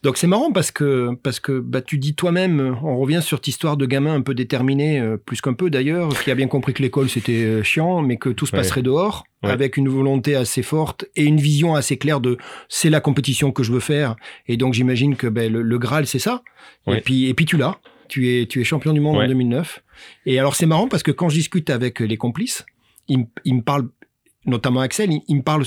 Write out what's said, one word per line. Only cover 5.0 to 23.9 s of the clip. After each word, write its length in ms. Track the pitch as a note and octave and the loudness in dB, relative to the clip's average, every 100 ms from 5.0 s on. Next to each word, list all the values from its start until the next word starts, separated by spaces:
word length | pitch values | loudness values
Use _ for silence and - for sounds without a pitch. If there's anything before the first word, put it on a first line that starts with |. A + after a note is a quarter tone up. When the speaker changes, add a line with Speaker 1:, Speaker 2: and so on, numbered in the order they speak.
| A2+ A2 | 0 -4
Speaker 1:
plus 220 | - A#2+ | -6 -6
qu'un 120 | C#3 | -4
peu 160 | A#2+ F3+ | -2 0
d'ailleurs, 400 | C3+ C3+ E3+ E3+ C3+ | 0 0 0 -2 -2
qui 60 | - | -2
a 60 | B2+ | 0
bien 120 | C3 | 0
compris 260 | C#3+ B2 | 0 -2
que 80 | - | -2
l'école 240 | C3 C#3+ C3+ | -2 0 0
c'était, 340 | B2 A#2 A2+ A2+ | -2 -2 0 2
euh, 180 | A2 | 0
chiant, 380 | G#2 - E3 F3+ | 0 0 0 0
mais 160 | C#3+ A#2+ | 0 -2
que 100 | C3+ | -2
tout 160 | A#2 D3 | -2 -2
se 60 | |
Speaker 2:
Ouais. 80 | G2+ | 0
Speaker 1:
passerait 220 | B2+ C3+ | 0 0
dehors, 420 | B2+ C#3+ G3+ - - _ | 0 2 0 -4 -14 _
Speaker 2:
Ouais. 60 | G2+ | -2
Speaker 1:
avec 260 | G2+ C3+ - | 0 0 0
une 100 | C3+ | 0
volonté 460 | C3+ C3+ C3+ A#2+ C#3 | 2 2 2 0 0
assez 260 | A#2+ - | 0 -2
forte 440 | A#2 D#3 D#3 - - - | -2 -2 -2 -6 -10 0
et 80 | |
une 160 | D3 D3+ | 4 4
vision 340 | D3 C#3+ E3+ D3+ | 4 4 2 2
assez 220 | - C3 | 0 -2
claire 220 | D3 D3 | 0 0
de 160 | B2 B2 - - - | 0 -2 -6 -20 -10
c'est 200 | - D#3+ | 0 4
la 100 | D3+ | 4
compétition 520 | - C#3+ C#3 B2+ C#3+ | 4 0 0 0 0
que 100 | A#2+ | 0
je 80 | A2+ | 0
veux 80 | B2 | 0
faire. 360 | - D3 C#3 A2+ - - - | 0 0 0 -4 -12 -18 -4
Et 100 | A#2 | 0
donc 160 | C3 | 2
j'imagine 420 | A#2+ B2+ B2 C#3+ C3+ | 2 2 2 2 2
que, 120 | B2 | -2
ben, 240 | A2 A2+ | 0 0
le, 100 | A2 | 0
le 180 | A2+ A#2+ | 0 0
Graal 260 | A#2 D3 C#3+ | 0 0 0
c'est 140 | C3 | -2
ça. 240 | G#3 B3 - _ - - - | -2 -4 -8 _ -20 -12 -2
Et 40 | |
Speaker 2:
Ouais. 100 | G#2+ | -2
Speaker 1:
puis, 260 | - C3 C3 | 2 2 2
et 40 | |
puis 120 | B2 E3 | 0 2
tu 100 | E3 | 2
l'as. 220 | C3+ G3 - _ _ | 0 -4 -14 _ _
Tu 200 | C#3 B2 | -2 0
es, 160 | B2 A#2 | 0 0
tu 140 | B2+ | -2
es 60 | A#2 | 0
champion 260 | D#3+ D#3 | 0 2
du 80 | D3+ | 2
monde 160 | D3 B2 | 4 4
en 40 | |
Speaker 2:
Ouais. 80 | A2 | 2
Speaker 1:
deux 40 | |
mille 140 | C3 B2 | 2 2
neuf. 360 | B2 E3+ - _ - - - - | 0 -4 -10 _ -20 -20 -10 0
Et 120 | C3 | 2
alors 180 | C#3 C3+ | 2 2
c'est 100 | E3 | 2
marrant 240 | D#3+ A#3+ | 4 2
parce 120 | G3 | 0
que 80 | - | -2
quand 180 | C#3+ F3 | 0 0
je 60 | D#3 | 0
discute 340 | D#3 F#3 D#3 | 0 -2 -2
avec 320 | B2+ B2 - | -2 -2 -2
les 160 | A2 A2 | -4 -2
complices, 480 | A#2+ A#2 B3 - - _ _ _ - | -4 -4 -6 -8 -12 _ _ _ -2
ils 120 | C3+ | -2
m-, 80 | A#2 - - | -2 -6 -2
ils 100 | B2+ | 0
me 60 | |
parlent, 260 | A#2 C#3+ A#2+ | 0 -2 -4